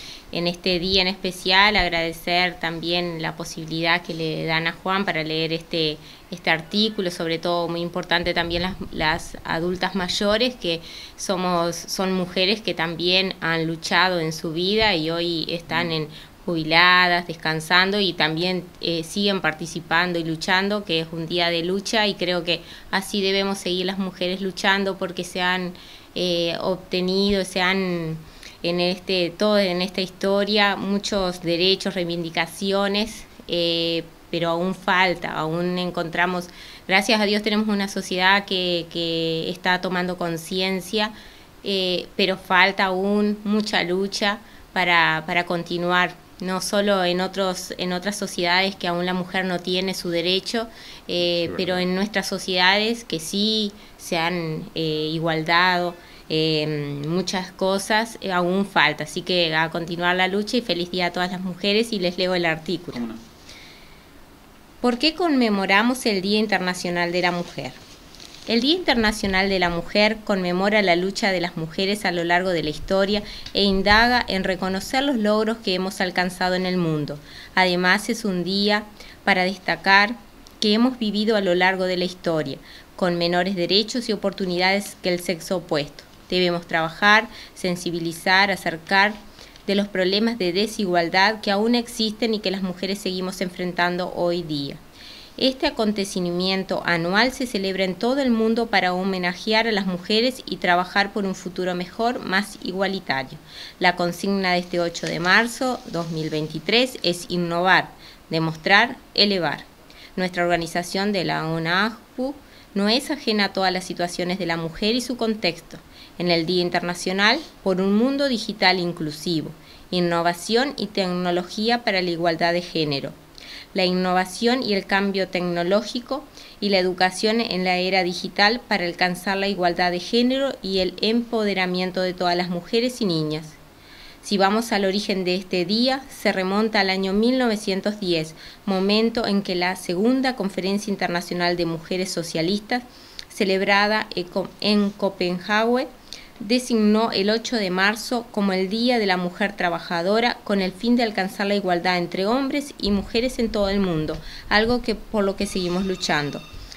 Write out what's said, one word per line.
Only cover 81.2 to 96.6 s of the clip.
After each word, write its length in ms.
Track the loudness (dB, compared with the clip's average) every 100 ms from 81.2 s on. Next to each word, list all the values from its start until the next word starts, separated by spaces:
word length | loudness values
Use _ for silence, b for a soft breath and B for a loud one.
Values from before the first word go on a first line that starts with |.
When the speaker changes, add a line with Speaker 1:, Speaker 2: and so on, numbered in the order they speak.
| 2
Speaker 1:
a 60 | 2
lo 160 | 4 4
largo 300 | 4 4 0
de 100 | 0
la 80 |
historia, 540 | -2 -2 -2 0 -2 -6 B B B
con 240 | -2 0 2
menores 380 | 2 2 2 0
derechos 520 | 2 2 2 -4 -2
y 40 |
oportunidades 840 | -2 -2 -2 -2 2 2 2 -2 -6
que 100 | -2
el 60 | -2
sexo 380 | -2 -6 -4 -4
opuesto. 480 | 0 -2 -2 -10 -20 -20 -4
Debemos 380 | 2 2 0 -2
trabajar, 580 | -2 -2 2 4 4 2 B B
sensibilizar, 1000 | -6 -4 -2 -4 -4 -4 -2 2 4 4
acercar 600 | 0 -4 -6 0 2 2 0 -16 B B B -2
de 80 |
los 140 | 0 0
problemas 500 | 0 2 2 0 0
de 140 | 0
desigualdad 880 | 0 -2 -2 0 2 2 4 4 2
que 100 | 0
aún 240 | 2 2
existen 580 | 2 0 -2 -2 0 -2
y 60 | -2
que 140 | -2
las 100 | -2
mujeres 380 | -4 -4 -4 -4
seguimos 400 | -4 -4 -6 -4
enfrentando 720 | -6 -4 -6 0 0 0 -4
hoy 300 | 0 0 0
día. 320 | -2 -4 -6 -10 -16 B B B B 0
Este 280 | 0 2 -2
acontecimiento 1160 | 0 0 0 -2 -2 -2 0 0 -2